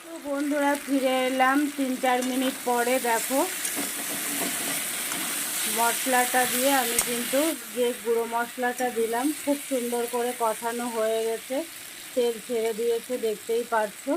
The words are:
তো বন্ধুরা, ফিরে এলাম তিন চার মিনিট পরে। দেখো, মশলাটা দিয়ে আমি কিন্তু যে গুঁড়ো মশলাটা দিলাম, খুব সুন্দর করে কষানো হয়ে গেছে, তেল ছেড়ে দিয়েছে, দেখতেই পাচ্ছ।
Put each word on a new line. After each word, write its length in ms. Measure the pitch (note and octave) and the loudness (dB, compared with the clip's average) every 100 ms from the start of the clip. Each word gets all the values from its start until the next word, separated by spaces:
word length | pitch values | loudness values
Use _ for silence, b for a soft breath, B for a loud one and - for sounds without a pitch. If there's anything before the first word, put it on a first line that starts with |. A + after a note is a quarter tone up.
তো 100 | E4 E4 C4+ | -12 -10 -4
বন্ধুরা, 420 | C#4 D4 D4 C#4+ C#4+ C4+ | -2 0 2 2 2 2
ফিরে 280 | C#4 C4 C4 B3+ | 2 4 2 2
এলাম 280 | C4 C4 C#4 D4 C#4+ | 4 4 4 2 0
তিন 140 | C4+ B3+ | -2 2
চার 160 | B3+ B3 B3+ | 2 2 2
মিনিট 260 | B3+ C4 C4+ B3 | 0 0 0 0
পরে। 280 | A#3+ A#3+ C4 A#3 | 2 4 2 2
দেখো, 320 | A3+ G#3+ C4+ F4+ - - - - - - - - C#4+ - - - - - - - F3 - - - - A3 G#3+ | 0 2 0 0 -2 -4 -4 -4 -6 -6 -6 -4 -2 -2 -2 -4 -4 -4 -4 -4 -4 -4 -4 -4 -2 -2 2
মশলাটা 640 | A#3 A3+ C4 B3 B3 B3+ B3 | 2 2 2 4 4 2 2
দিয়ে 180 | A#3+ C4 C#4 | 2 4 4
আমি 160 | A#3 A#3 - | 2 0 0
কিন্তু 320 | A#3+ A#3+ C4 D#4+ D4+ A#3 G#3+ | -2 0 2 2 0 -6 -2
যে 120 | A#3+ A#3+ | 0 0
গুঁড়ো 200 | G#3 A#3 A#3 | 0 0 0
মশলাটা 540 | A#3 A#3 - B3 B3 B3 A3 | -2 -2 -2 -2 0 -2 0
দিলাম, 260 | A3+ A#3 C#4 D4 | 0 2 0 -2
খুব 140 | - C#4+ - | 0 -2 0
সুন্দর 340 | C4 A#3+ A#3+ A#3 | -2 0 -2 0
করে 180 | B3 A#3+ A#3+ | 0 -2 0
কষানো 440 | A3+ G#3+ A#3 A#3+ A#3+ A3+ | 0 0 -2 -2 -2 0
হয়ে 240 | A3 A3+ A3+ | 0 2 0
গেছে, 280 | A3+ - C4 E4 - - - - | -2 -2 -4 -4 -10 -14 -14 -4
তেল 200 | - A#3+ A3+ F#3+ | 0 0 0 -4
ছেড়ে 240 | A#3+ A3+ G#3+ | -2 0 0
দিয়েছে, 340 | A#3 A#3 A#3 B3+ A3 | 0 0 -2 -2 -2
দেখতেই 380 | G#3 - A3+ A#3+ | -4 -2 -2 0
পাচ্ছ। 320 | A3+ G#3+ - C4 | 0 0 -4 -2